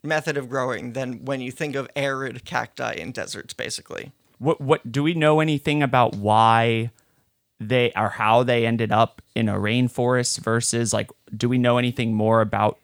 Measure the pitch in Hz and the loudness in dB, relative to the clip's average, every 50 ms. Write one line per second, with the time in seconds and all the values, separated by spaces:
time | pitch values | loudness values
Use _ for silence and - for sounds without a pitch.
0 | - 147 160 156 151 165 151 143 135 120 123 135 131 127 123 101 - 123 113 131 | -4 -2 -2 -2 -2 -2 -4 -4 -6 -4 -4 -4 -2 -2 -4 -6 -6 -8 -6 -6
1 | 131 127 123 113 - 131 139 131 127 123 127 - 160 151 139 139 131 - - 147 | -6 -6 -8 -8 -6 -6 -6 -6 -6 -10 -8 -6 -6 -6 -4 -6 -6 -6 -6 -4
2 | 139 139 135 131 135 131 123 123 - - 170 123 117 117 _ - 127 117 - - | -4 -2 -4 -4 -6 -8 -10 -12 -14 -6 -6 -6 -6 -6 _ -8 -8 -6 -6 -8
3 | 78 - - - - - - 92 - - - - - - - - - _ - - | -10 -10 -8 -10 -10 -10 -10 -14 -14 -16 -12 -10 -10 -8 -8 -10 -12 _ -14 -14
4 | - - _ _ _ _ _ _ 117 143 165 - 143 131 156 - _ 120 113 139 | -14 -14 _ _ _ _ _ _ -2 -2 -2 -2 2 0 0 0 _ -6 -4 -2
5 | 143 160 175 165 156 151 151 156 156 156 151 139 - 156 147 151 147 131 127 127 | 0 0 0 2 4 4 4 4 4 2 0 0 0 -2 0 2 0 2 4 2
6 | 123 113 - 101 101 104 107 110 113 113 113 117 117 117 117 113 113 113 _ _ | 2 2 0 -2 0 2 4 6 6 6 6 4 4 2 0 0 -2 -6 _ _
7 | _ _ _ _ _ _ _ _ _ _ _ _ 113 107 127 127 123 117 - 95 | _ _ _ _ _ _ _ _ _ _ _ _ -6 -2 0 2 2 2 0 0
8 | 110 104 - - 113 107 113 120 127 120 123 120 117 117 117 113 117 104 107 110 | -2 -2 -2 0 2 4 4 4 4 4 2 2 2 2 0 0 0 2 4 2
9 | 110 - _ - - _ _ 127 117 107 101 98 101 104 113 123 127 120 - - | 2 2 _ -16 -20 _ _ -2 0 0 0 0 -2 0 2 2 0 0 0 0
10 | 120 120 127 123 123 - - - - 113 113 117 120 - - 117 117 107 110 107 | 0 2 2 0 0 -2 -4 -4 -2 0 0 0 0 0 0 0 0 0 0 -2
11 | 104 - - _ _ - - 110 117 120 127 127 123 123 120 123 123 123 120 - | -4 -6 -12 _ _ -14 -6 -2 0 0 2 2 4 4 4 4 2 0 -2 -2
12 | 120 117 113 107 107 110 113 113 110 107 - 101 107 107 - _ | -2 -2 0 2 2 4 4 4 2 2 0 0 0 0 0 _